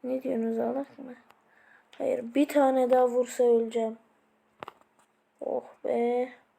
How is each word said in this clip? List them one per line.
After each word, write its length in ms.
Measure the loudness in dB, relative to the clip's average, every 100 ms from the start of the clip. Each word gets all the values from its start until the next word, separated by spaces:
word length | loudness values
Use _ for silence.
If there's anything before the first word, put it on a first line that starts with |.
Ne 180 | -4 -6
diyorsunuz, 360 | -4 -4 -2 -2
alak 400 | -4 -4 -8 -14
mı? 160 | -20 -20 _ _ _ _ _ _ _ -6
Hayır, 360 | -2 -2 -2
bir 140 | 0 2
tane 420 | 4 4 4 4
daha 180 | 4 4
vursa 360 | 2 -2 0
öleceğim. 540 | 4 4 2 -2 -4 -6 _ _ _ _ _ _ -20 _ _ _ _ _ _ _
Oh 240 | -8 -8 -8 -12
be. 480 | -4 0 0 -2 -4 -8 _